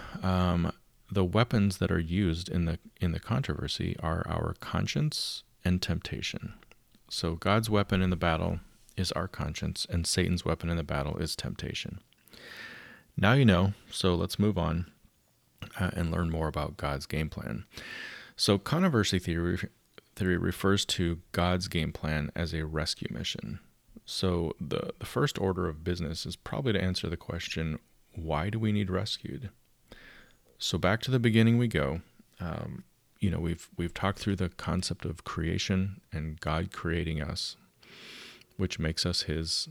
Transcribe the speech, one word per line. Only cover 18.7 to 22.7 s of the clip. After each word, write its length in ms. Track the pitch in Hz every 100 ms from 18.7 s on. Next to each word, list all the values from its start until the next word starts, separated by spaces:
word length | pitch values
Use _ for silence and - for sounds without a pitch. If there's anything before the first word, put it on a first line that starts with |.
| 156 185 123 98 92
theory, 400 | 90 82 85 90 110 - _ - - -
theory 220 | 92 90
refers 480 | 90 - 95 98 -
to 340 | - 87 82 -
God's 340 | - 87 90 92
game 240 | 87 80
plan 400 | - 78 78 73 -
as 160 | 85
a 120 | 78
rescue 440 | 78